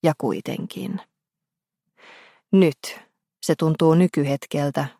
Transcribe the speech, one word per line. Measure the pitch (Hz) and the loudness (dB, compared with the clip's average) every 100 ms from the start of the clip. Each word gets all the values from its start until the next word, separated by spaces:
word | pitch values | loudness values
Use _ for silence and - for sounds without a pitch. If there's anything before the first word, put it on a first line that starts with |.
Ja | 165 151 | 0 -2
kuitenkin. | 123 95 - - - - 190 190 - _ _ _ _ _ _ _ _ _ - - _ _ _ | -4 -6 -8 -10 -10 -12 -10 -12 -14 _ _ _ _ _ _ _ _ _ -20 -20 _ _ _
Nyt | 190 180 139 - - _ _ _ _ | 4 4 0 -14 -18 _ _ _ _
se | - 160 | -4 0
tuntuu | 160 156 165 160 | 0 2 4 6
nykyhetkeltä | 180 - 143 139 - 143 143 - 135 _ | 4 2 -2 -4 -4 -4 -4 -4 -6 _